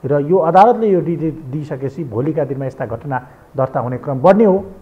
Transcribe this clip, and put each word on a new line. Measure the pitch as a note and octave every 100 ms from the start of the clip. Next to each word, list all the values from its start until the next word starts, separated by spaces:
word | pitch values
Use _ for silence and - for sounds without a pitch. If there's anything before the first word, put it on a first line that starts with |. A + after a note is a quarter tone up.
र | C3 D3
यो | D3 F#3+
अदालतले | E3 F3+ A3 A3 A3
यो | F3+
रिट | D#3 E3 D#3+ C#3+ C3
दिइसकेपछि | D3 C#3+ C#3 C3+ - C#3+
भोलिका | G#2+ C#3+ D#3
दिनमा | C3+ C3+ C3+
यस्ता | - B2
घटना | - D3 B2+ C3 - -
दर्ता | B2+ C3 C#3
हुने | A#2+ B2
क्रम | D3 C3
बढ्ने | D#3+ G3
हो | G#3+ F#3+ F#3+ -